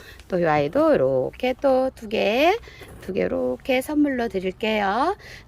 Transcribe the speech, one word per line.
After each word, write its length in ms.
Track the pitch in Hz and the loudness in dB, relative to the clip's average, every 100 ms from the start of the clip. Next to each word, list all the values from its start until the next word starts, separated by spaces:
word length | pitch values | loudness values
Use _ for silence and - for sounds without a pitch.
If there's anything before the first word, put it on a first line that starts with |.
| - - - | -18 -20 -4
또 120 | 180 | 0
이 60 | 170 | 2
아이도 480 | 151 147 277 320 | 2 2 2 4
이렇게 600 | 226 135 131 135 - 254 | 4 2 0 -2 -4 -4
또 360 | 254 277 262 262 - | 0 2 2 0 -6
두 140 | 220 | -6
개, 480 | 208 196 240 330 453 - - - - | -2 0 2 2 2 -6 -20 -20 -14
두 120 | - | -6
개 80 | 190 | -2
이렇게 600 | 180 262 254 254 - 254 | -2 -2 -4 -4 -2 -2
선물로 460 | 262 294 294 254 233 | 0 2 2 0 -2
드릴게요. 880 | 190 185 - 220 220 196 220 320 415 - - | -4 -4 -4 -2 0 0 0 0 -2 -10 -20